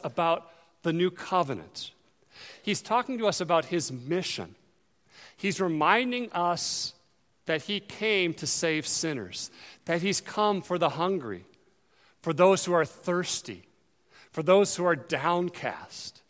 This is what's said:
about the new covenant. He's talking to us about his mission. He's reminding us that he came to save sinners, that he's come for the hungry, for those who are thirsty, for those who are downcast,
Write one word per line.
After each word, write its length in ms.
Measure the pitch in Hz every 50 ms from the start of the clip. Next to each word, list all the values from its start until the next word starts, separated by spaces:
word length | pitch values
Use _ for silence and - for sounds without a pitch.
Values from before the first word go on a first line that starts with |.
| -
about 480 | 151 - - 170 165 165 165 - - - - _ _ _ _ -
the 100 | 170 160
new 180 | 170 180 185
covenant. 800 | 175 - - - 185 180 170 135 127 90 78 - - - - - - _ _ _ _ _ _ _ _ - - - - - -
He's 200 | 208 196 - -
talking 360 | - 214 247 233 277 262 226
to 80 | 220
us 140 | 202 - -
about 260 | 185 156 175 160 160
his 260 | - 175 170 - - 131
mission. 640 | 123 123 139 170 185 175 - - - 90 87 98 - _ _ _ _ _ _ _ _ _ _ _ - - - -
He's 240 | - - 196 180 -
reminding 720 | 190 175 160 151 151 165 202 233 254 247 247 247 240 214 -
us 640 | 175 175 175 175 165 - - - - - - - _ _ _ _ _ _ _ _ _ _
that 160 | - 160 151 -
he 160 | - 208 196
came 560 | 190 - - - 208 220 214 190 180 170 156
to 120 | - 156
save 400 | 143 - - - 165 156 156 147
sinners, 640 | - - - - 160 147 123 101 92 - - - - - - - - - - _
that 180 | - 165 170 175
he's 180 | 202 185 -
come 420 | - - - 208 214 208 202 185 151
for 160 | - 180 170
the 120 | - 247
hungry, 540 | 147 151 170 185 196 180 131 110 98 87 92 - _ _ _ _ _ _ _ _ _ _ _ _ _ _ -
for 100 | 165 160
those 320 | 143 180 190 190 175 -
who 80 | 180 175
are 120 | 170 156
thirsty, 800 | - - - - 185 175 180 180 - - - - - 101 87 - _ _ _ _ _ _ _ _ _ _ - - _
for 120 | - 160 156
those 340 | 160 185 202 202 190 -
who 80 | - 175
are 120 | 180 165
downcast, 1300 | 139 - - 156 135 143 165 175 175 180 175 - - - 120 92 - - - - - - - - - _ _